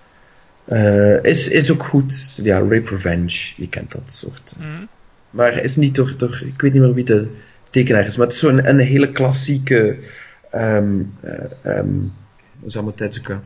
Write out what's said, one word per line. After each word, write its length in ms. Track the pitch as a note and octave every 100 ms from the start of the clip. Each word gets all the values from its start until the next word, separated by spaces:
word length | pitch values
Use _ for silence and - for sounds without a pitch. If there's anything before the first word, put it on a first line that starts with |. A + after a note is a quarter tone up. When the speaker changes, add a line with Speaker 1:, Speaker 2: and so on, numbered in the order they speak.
| _ _ _ _ _ _
Speaker 1:
Eh, 600 | - A2+ G#2 G2+ G#2 G2+
is, 240 | - E3 -
is 220 | - C#3+
ook 120 | D#3+
goed. 560 | - C#3 C3+ - - -
Ja, 160 | G#2 F#2
Rape 320 | G2+ A2+ G#2+
Revenge, 600 | F#2+ F#2 F2 F2 - - -
je 120 | F2
kent 240 | - -
dat 200 | - C3
soort. 420 | - - C3+ - -
Speaker 2:
Mhm. 260 | D#3 D#3+ G#3+ _ - _ _
Speaker 1:
Maar 320 | G#2+ A#2+ A#2+
is 140 | C3 C3+
niet 180 | C#3
door, 200 | C3+ B2+ -
door, 260 | B2 -
ik 160 | C3+ -
weet 120 | C#3
niet 100 | C3+
meer 120 | B2+
wie 100 | A#2+
de 240 | B2 G#2+ G#2+ - - _ _
tekenaar 360 | C3 B2+ G#2+ G2+
is, 100 | A#2
maar 100 | A#2+
het 80 |
is 60 | -
zo'n 280 | D#3 C3 C3+
een 100 | C#3
hele 340 | C3 C3+ C#3+
klassieke, 840 | - C3 C3+ - C#3 C3+ A#2+ G#2+ - - - - _ -
ehm, 500 | - A2+ G#2+ G2+ G2 - -
eh, 240 | G1+ G1+ - -
ehm, 260 | - G1+ G1+ G1+ G1+ - - _ _ -
hoe 100 | -
zou 180 | A2 G#2
ik 100 | G2+
het 160 | G#2
zoeken? 280 | - - G2